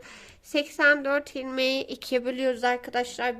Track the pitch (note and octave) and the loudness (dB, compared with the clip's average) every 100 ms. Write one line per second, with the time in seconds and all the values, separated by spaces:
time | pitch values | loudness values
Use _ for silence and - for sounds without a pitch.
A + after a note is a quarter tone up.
0 | - - - - - D4 D4 - D4 D4 | -8 -20 -20 -20 -4 -2 -2 4 6 6
1 | C#4 C#4+ C#4+ C#4 C4 C4 C4 C4+ - B3+ | 2 0 -2 -8 -6 0 2 2 -2 -8
2 | - B3 A#3+ B3+ C4 A#3+ B3 B3 B3 B3 | -2 -2 0 -2 0 2 0 0 -2 -2
3 | B3 - B3 A#3 | -2 -2 -4 -4